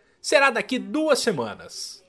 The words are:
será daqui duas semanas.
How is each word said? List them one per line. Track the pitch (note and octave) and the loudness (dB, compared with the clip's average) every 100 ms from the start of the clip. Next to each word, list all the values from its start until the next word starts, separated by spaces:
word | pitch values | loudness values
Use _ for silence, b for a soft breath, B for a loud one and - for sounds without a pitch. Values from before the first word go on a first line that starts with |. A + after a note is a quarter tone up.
| b b | b b
será | - D4 C#4 | 2 4 4
daqui | A3+ G3 B3 | 2 -4 -4
duas | G3 D4+ D#4 B3+ | -4 -2 2 2
semanas. | A#3+ D3+ A2 F#2 - - - - | 0 -2 -4 -8 -16 -14 -14 -16